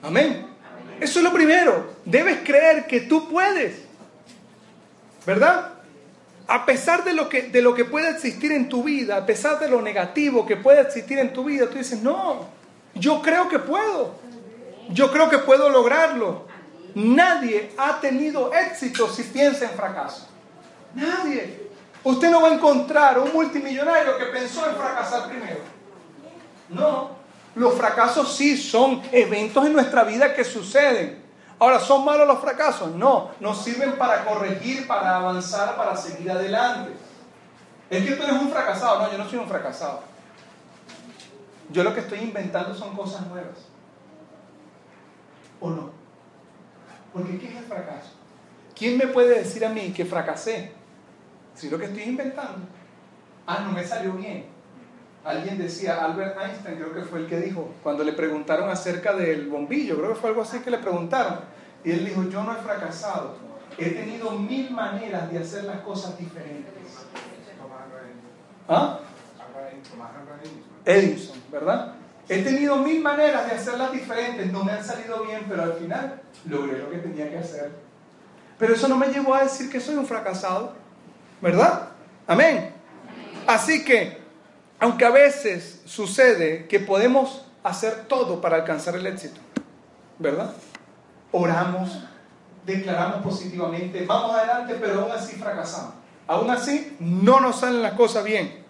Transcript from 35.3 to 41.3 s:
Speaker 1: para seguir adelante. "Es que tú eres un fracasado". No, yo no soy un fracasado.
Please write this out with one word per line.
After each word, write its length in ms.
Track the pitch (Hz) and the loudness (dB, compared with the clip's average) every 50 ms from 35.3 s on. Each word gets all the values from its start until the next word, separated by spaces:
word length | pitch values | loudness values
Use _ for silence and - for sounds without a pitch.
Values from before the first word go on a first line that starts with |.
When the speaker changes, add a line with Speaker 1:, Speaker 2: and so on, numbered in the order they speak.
| 185 180 180 - - 202 202 - - | -4 -4 -6 -6 -4 -2 -2 -2 -2
Speaker 1:
para 220 | - - - 190 | -2 -2 -2 -4
seguir 340 | - - 170 - - 175 190 | -6 -8 -12 -12 -10 -8 -6
adelante. 600 | 190 180 190 190 208 226 247 247 240 208 190 - - - - - - - - - - - - - _ - - - - - - - | -4 -4 -4 -2 0 0 0 0 -2 -4 -8 -12 -14 -16 -20 -20 -20 -20 -20 -20 -20 -20 -20 -20 _ -20 -20 -20 -20 -20 -12 -6
"Es 160 | 185 190 196 | -4 -2 -2
que 80 | 269 277 | -2 -2
tú 80 | 294 294 | -2 0
eres 120 | 285 262 | 0 0
un 140 | 262 285 - | 0 0 -2
fracasado". 500 | - - - 214 190 196 247 233 202 - | -2 -2 -2 -2 -4 0 2 2 2 2
No, 100 | 214 - | 0 -4
yo 60 | - | -4
no 100 | 202 208 185 | -6 -8 -8
soy 100 | 254 240 | -8 -8
un 100 | 214 190 | -8 -6
fracasado. 540 | 190 151 - 131 127 - 170 143 131 117 - - - - - - - - - - - - - - - - - - - - - - - - - - | -8 -6 -6 -8 -8 -8 -10 -10 -10 -10 -14 -18 -20 -20 -20 -20 -20 -20 -20 -20 -20 -20 -20 -20 -20 -20 -20 -20 -20 -20 -20 -20 -20 -20 -20 -20